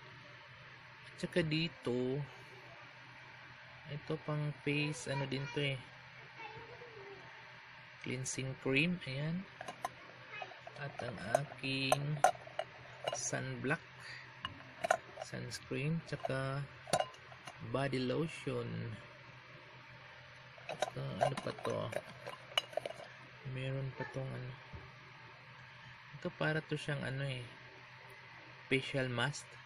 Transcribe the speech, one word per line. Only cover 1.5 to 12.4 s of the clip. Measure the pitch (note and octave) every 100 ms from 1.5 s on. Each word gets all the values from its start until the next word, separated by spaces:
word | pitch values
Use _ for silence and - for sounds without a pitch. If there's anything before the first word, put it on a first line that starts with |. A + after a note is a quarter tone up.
| D#3 E3+ - C3 B2 B2+ C#3 C#3 - - - - - - - - - - - - - - - D#3
ito | D3 - D#3+ -
pang | D3+ D3 -
face, | D3 D3 D3 D3+ -
ano | C#3
din | C3+ C3+ C#3 D3
to, |
eh. | C#3+ C3 - - - - - - G#4+ A4 A#4 A#4+ A#4+ G#4+ G4+ G4 - - - - - - - -
Cleansing | - B2+ B2+ - C3 C3+
cream, | C3+ C3+ E3+ F3 -
ayan. | C3+ D3+ F3+ G3 - - - - - - - - - - - - -
At | C#3+ -
ang | - F2+ F#2+ B2+
aking | D3 - C3+ C3+ C3+ C#3 C#3+ D3 - -